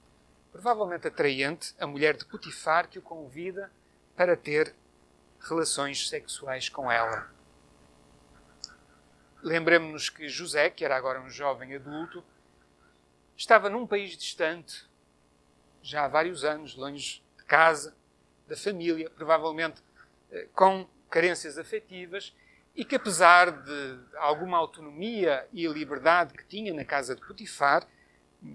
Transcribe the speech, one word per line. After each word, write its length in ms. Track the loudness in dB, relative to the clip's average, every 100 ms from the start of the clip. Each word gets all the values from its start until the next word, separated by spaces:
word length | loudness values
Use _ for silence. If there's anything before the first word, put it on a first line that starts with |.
| _ _ _ _ _
provavelmente 560 | -6 -2 0 -2 -4 -6
atraente, 680 | 0 0 2 -2 -4 -10 -8
a 60 | -8
mulher 300 | 0 2 2
de 80 |
Potifar, 640 | -6 -14 -14 -6 0 2 0
que 100 | -8
o 40 |
convida 680 | -16 -16 -14 -12 -10 -10 -14 _ _ _ _ 0
para 200 | 4 4
ter 380 | 2 0 0 -4 _ _ _ _ _ _
relações 680 | -4 -2 0 -2 -4 -4 -6
sexuais 600 | -6 -10 -12 -8 -6 -6
com 220 | -6 0
ela. 400 | 2 2 -2 -8 -18 _ _ _ _ -20 _ _ -20 _ -20 _ _ -20 -20 _ _ _ _ _ _
Lembremos-nos 680 | -4 0 4 4 4 -4 -8
que 200 | -8 -10
José, 420 | -10 -4 0 0
que 140 | 0
era 120 | -2 0
agora 240 | -2 -6
um 80 | -10
jovem 460 | -6 -4 -4 -8
adulto, 480 | -14 -12 -10 -10 -12 -20 _ _ _ _ _ _ _ _ _ _ -14
estava 320 | 4 4 4
num 180 | -4 -4
país 300 | -4 -6 -10
distante, 720 | -12 -4 -2 -4 -12 -20 -20 _ _ _ _ _ _ _ _ _
já 220 | -8 -2
há 40 | 2
vários 360 | 2 2 0
anos, 320 | -2 -2 -8 -10
longe 460 | -10 -8 -12 -12 _ _
de 80 |
casa, 520 | 2 6 6 4 -4 -16 _ _ _ _ _
da 100 | -8
família, 540 | -6 -2 -2 -2 -6
provavelmente, 720 | -8 2 2 2 -2 -4 -6 _ _ -20 _ _
eh, 180 | -14 -10
com 320 | 4 4 4 -4 _ _
carências 480 | 2 2 0 -6 -12
afetivas, 760 | -8 -10 -10 -14 -12 -12 -12 -18 _ _ _
e 100 | -12
que 100 | -4
apesar 560 | -4 -2 6 10 10 8
de 480 | 2 -8 -8 -8 -10 -16 -2
alguma 400 | 0 0 0 -2
autonomia 920 | -2 -6 -18 -10 -6 0 0 0 -4
e 140 | -6 -4
liberdade 680 | -4 -6 0 4 4 4
que 100 | -4
tinha 280 | -14 -10 -8
na 120 | -8
casa 320 | -4 -4 -4 -8
de 40 |
Potifar, 680 | -10 -16 -14 0 2 4 0 _ _ _ _ _ -20